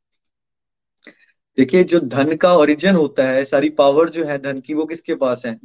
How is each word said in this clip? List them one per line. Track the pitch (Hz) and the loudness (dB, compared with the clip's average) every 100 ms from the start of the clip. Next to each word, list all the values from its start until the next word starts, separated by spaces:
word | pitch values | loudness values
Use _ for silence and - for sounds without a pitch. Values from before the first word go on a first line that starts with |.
| _ _ _ _ _ _ _ _ _ _ - _ _ _ _ - | _ _ _ _ _ _ _ _ _ _ -20 _ _ _ _ -2
देखिए, | 131 185 | 2 2
जो | 180 170 | 2 0
धन | 135 123 151 160 | 0 -2 -2 0
का | 180 | 2
ओरिजिन | 175 147 151 185 180 | 4 4 2 0 2
होता | 143 - 131 | 0 -2 -2
है, | 131 135 | -2 -2
सारी | 143 151 | -2 0
पावर | 151 139 143 165 | 2 2 2 0
जो | 160 151 | -2 -6
है | 139 | -8
धन | 139 135 | -8 -10
की, | 127 | -8
वो | 151 156 | -6 -6
किसके | - - - | -8 -8 -4
पास | 131 123 120 | -4 -4 -8
है? | 113 | -8